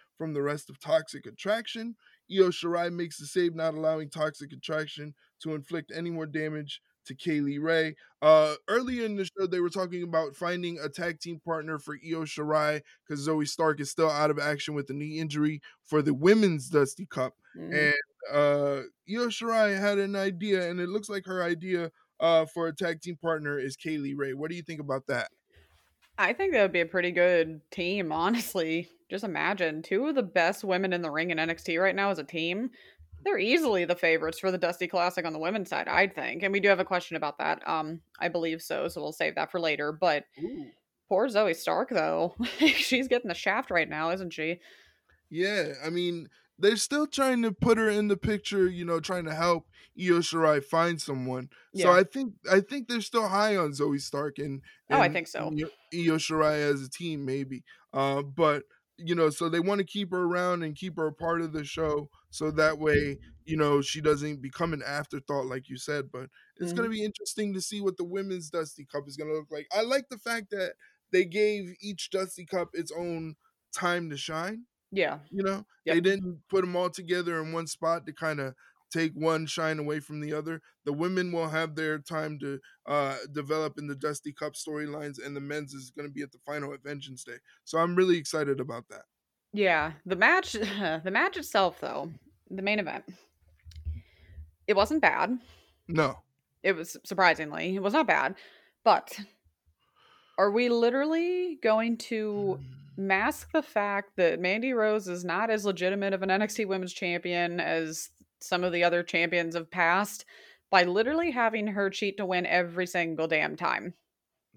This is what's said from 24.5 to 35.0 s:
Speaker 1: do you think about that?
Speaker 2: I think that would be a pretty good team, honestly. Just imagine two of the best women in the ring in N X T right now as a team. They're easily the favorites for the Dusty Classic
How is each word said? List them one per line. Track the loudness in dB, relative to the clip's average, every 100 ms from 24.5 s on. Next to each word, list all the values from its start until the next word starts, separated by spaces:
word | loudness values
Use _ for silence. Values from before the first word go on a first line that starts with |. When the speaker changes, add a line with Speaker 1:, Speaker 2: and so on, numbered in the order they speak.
Speaker 1:
do | -8
you |
think | -10 -8
about | -6 -4 -2
that? | -4 -4 _ _ _ _ _ _ _ _ -2
Speaker 2:
I | 0
think | 0 2
that | 4
would | 4
be | 2
a | 0
pretty | 0 0
good | 4 4 4 2 -4 _
team, | -6 -2 -2 -2
honestly. | 0 0 0 -2 -2 0 -2 -4 _ -10
Just | -6
imagine | -4 -2 0 2 0 -2
two | 0 0 2
of |
the | 0
best | 2 2 2 2
women | 0 0 2
in | 0
the | -2
ring | -2 0
in | 0
N | -2
X | -2
T | -2 2
right | 2
now | 2 0
as | -2
a |
team. | -4 -4 -2 -2 -6 -10 -20 -20 -20 -8
They're | -2 0
easily | 2 2 4 2
the | 2 2
favorites | 2 2 0 -2
for | -2
the | 0
Dusty | 0 -2 -2
Classic | 0